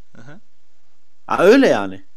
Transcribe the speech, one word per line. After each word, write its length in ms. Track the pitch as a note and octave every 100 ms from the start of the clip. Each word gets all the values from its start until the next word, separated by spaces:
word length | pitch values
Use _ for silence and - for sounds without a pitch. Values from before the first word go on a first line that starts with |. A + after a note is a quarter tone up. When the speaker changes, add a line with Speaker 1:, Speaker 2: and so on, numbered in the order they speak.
| - -
Speaker 1:
Hı 60 |
hı. 180 | A2 E3 - - - - - - - - -
Speaker 2:
Ha, 180 | A#2
öyle 220 | E3+ C4+ A#3
yani. 360 | A#2+ G2 F#2+ -